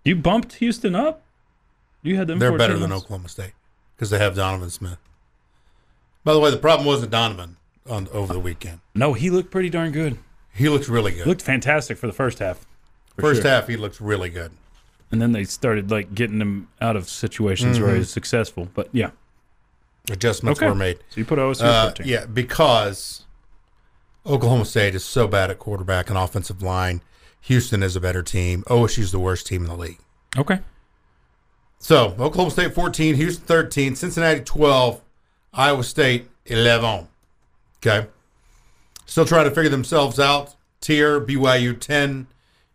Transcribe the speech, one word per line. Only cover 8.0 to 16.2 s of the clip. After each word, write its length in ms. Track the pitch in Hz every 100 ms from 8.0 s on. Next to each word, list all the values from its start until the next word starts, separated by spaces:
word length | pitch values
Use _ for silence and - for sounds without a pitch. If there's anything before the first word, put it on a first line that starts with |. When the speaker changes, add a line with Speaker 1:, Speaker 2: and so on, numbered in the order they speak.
| 95
Speaker 2:
over 200 | 104 95
the 60 | 92
weekend. 400 | 90 85 87 82 _
Speaker 1:
No, 200 | 101 143
he 160 | 113 175
looked 200 | 180 185
pretty 200 | 190 180
darn 220 | 170 165
good. 260 | 147 156 120 - - _
Speaker 2:
He 140 | - 147
looks 200 | 143 -
really 240 | 117 101
good. 140 | 85 127
Speaker 1:
Looked 160 | 143
fantastic 540 | - 131 135 151 127 -
for 100 | 117
the 60 |
first 260 | - 127 -
half. 280 | 95 90 - - _ _ _ -
For 60 |
Speaker 2:
First 200 | 151 127
Speaker 1:
sure. 80 | 139
Speaker 2:
half, 160 | 131 -
he 100 | 113
looks 240 | 104 -
really 280 | 104 101 90
good. 240 | 87 82 - _ _ _ _ -
Speaker 1:
And 120 | 113
then 100 | 117
they 120 | 113
started, 460 | 98 - 123 107 98
like, 240 | 107 98
getting 260 | 101